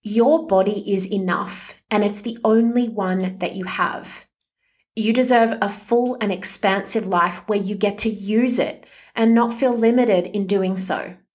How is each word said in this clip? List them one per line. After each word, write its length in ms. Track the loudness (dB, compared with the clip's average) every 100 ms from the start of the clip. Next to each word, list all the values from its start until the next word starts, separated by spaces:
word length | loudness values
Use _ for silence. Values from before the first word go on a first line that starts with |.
Your 460 | 0 2 4 4 4
body 440 | 2 2 -2 -2
is 200 | -2 0
enough, 640 | -2 -2 -2 -4 -10 -14 -18 _
and 120 | 0
it's 180 | 0 -2
the 180 | -6 -2
only 440 | 2 4 4 2 -2
one 500 | -2 -2 0 -2 -4
that 160 | -6
you 100 | -6
have. 600 | -8 -2 -2 -4 -12 -18 _ _ _ _ _ _ _
You 200 | -2 0
deserve 440 | 2 4 4 2 0
a 80 | -4
full 480 | -4 -2 0 0 -2
and 140 | -4
expansive 760 | -2 -2 0 0 -2 -2 -4 0
life 360 | 0 0 -2 -4
where 120 | -2
you 160 | -2
get 220 | -2 -2 0
to 100 | -2
use 500 | -4 0 0 2 0
it 260 | -2 -6 -20 -20 -12
and 180 | 0 4
not 200 | 4 2
feel 200 | 0 0
limited 540 | 2 2 4 4 2 0
in 200 | -6 -2
doing 300 | 0 0 -2
so. 380 | -4 -4 -6 -14 _